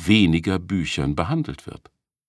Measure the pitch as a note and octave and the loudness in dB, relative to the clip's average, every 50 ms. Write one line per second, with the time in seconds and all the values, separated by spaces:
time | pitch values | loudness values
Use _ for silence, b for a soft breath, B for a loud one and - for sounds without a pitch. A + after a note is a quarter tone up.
0 | D#2+ F#2 G#2+ A2 G2+ E2+ D#2+ E2 E2 G2+ F#2+ F#2 F2+ F2+ G2+ F#2+ E2 D#2 - - | 2 4 4 6 6 4 4 2 0 0 -2 -4 -4 -4 -4 -4 -2 -2 -4 -2
1 | C#2+ C#2 D2 C#2+ E2 - D3+ E3 D3+ - - - - - - - _ _ _ _ | -2 -2 0 -2 -2 -2 -2 -4 -4 -4 -8 -12 -12 -16 -16 -16 _ _ _ _
2 | _ _ _ _ _ | _ _ _ _ _